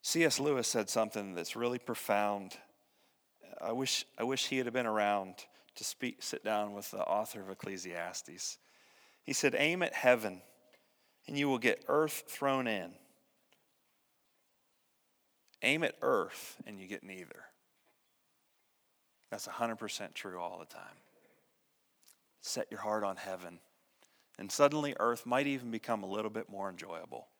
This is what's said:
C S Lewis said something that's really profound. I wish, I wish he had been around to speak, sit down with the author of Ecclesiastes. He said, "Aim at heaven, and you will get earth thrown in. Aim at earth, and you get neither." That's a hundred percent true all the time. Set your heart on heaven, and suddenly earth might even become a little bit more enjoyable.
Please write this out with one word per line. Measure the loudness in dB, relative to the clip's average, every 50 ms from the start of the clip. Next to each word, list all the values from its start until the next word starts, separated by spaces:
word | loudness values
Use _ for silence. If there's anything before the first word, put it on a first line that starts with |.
| -2
C | 0 4 6 6
S | 6 6 4
Lewis | 2 2 2 2 2 2
said | 2 2 0 2
something | 2 2 2 2 0 -4 -6 -4 -4
that's | -6 -6 -4 -4
really | -2 0 0 0 -2
profound. | -4 -4 -6 -6 0 2 4 4 4 4 2 0 -4 -8 -12 -16 -18 _ _ _ _ _ _ _ _ _ _ _ _ _ _ _ -20 -18 -14 -6
I | -4 -2
wish, | 0 0 0 0 0 -2 -2 -6 _ -2
I | 0
wish | 0 2 0 0 0
he | 2 0
had | 0 2 2
been | 2 2
around | 2 4 4 4 6 4 4 2 -2 -8 -14 -16 -18 _ -20 _ _ _
to | -8 -8
speak, | -8 -6 _ -4 -4 -4 -4
sit | -8 -6 -6 -4 -2
down | 0 2 2 0 0 -4
with | -8 -8 -8
the | -4 -2 0
author | 2 2 2 2 0 -4 -10
of | -8 -10
Ecclesiastes. | -10 -8 -8 -8 -8 -6 -8 -6 -4 -4 -4 -4 -6 -8 -10 -10 -12 -8 -8 -8 -8 -10 _ _ _ _ _ _ _ -20 -20 -20 _ _ _
He | -4
said, | -2 2 2 2 4 4
"Aim | 2 2 2 2
at | 0 0 0
heaven, | 4 8 8 8 8 6 -4 -6 -6 -14 -20 -20 _ _ _ _ -20 _ _ _ _ _ _ _ _ _
and | -6 -2 0
you | 2 2
will | 2 4
get | 4 4 2 2 2 2
earth | 4 4 4 2 0 -6 -8 -10
thrown | -8 -2 2 2 2 2 2 0
in. | 0 -2 -2 -6 -10 -16 -20 _ _ _ _ _ _ _ _ _ _ _ _ _ _ _ _ _ _ _ _ _ _ _ _ _ _ _ _ _ _ _ _ _ _ _ _ _ _ _ _ _ _ _ _ _ _ _ _ _ _ 0
Aim | 4 4 4 4 4
at | 0 0 0
earth, | 2 4 4 4 4 0 -4 -12 -12 -14 -14 -14 -14
and | -14 -14 -14
you | -10 -10
get | -10 -10 -10
neither." | -12 -12 -12 -14 -14 -16 -18 -20 -20 _ _ _ _ _ _ _ _ _ _ _ _ _ _ _ _ _ _ _ _ _ _ _ _ _ _ _ _ _ _ _ _ _ _ _ _
That's | -10 -8 -8 -8
a |
hundred | -4 -2 -2 -2 -2 -4
percent | -6 -8 -6 -6 -8 -8 -10
true | -10 -10 -8 -8 -6
all | -8 -8 -8 -10
the | -14
time. | -14 -16 -18 -18 -18 -20 -20 _ _ _ _ _ _ _ _ _ _ _ _ _ _ _ _ _ _ _ _ _ -20 -20 _ _ _ _ _
Set | -8 -6 -4 -4 -4 -6
your | -6 -6
heart | -2 0 0 2 2
on | 0 -2
heaven, | -2 -6 -6 -6 -6 -8 -12 -14 -16 _ _ _ _ _ _ _ _ _ _ _ _ _ _ _ -12
and | -8 -6
suddenly | 4 6 6 6 6 4 0 -2 0 2
earth | 4 4 4 2 0
might | 2 2 2 4 2
even | 0 -2 -4 -4
become | -6 -6 -2 -2 -2 -2 -2
a | -4
little | -4 -2 -4 -2
bit | -4 -6 -8 -8
more | -8 -6 -6 -6
enjoyable. | -6 -8 -10 -10 -8 -10 -10 -10 -12 -14 -14 -16 _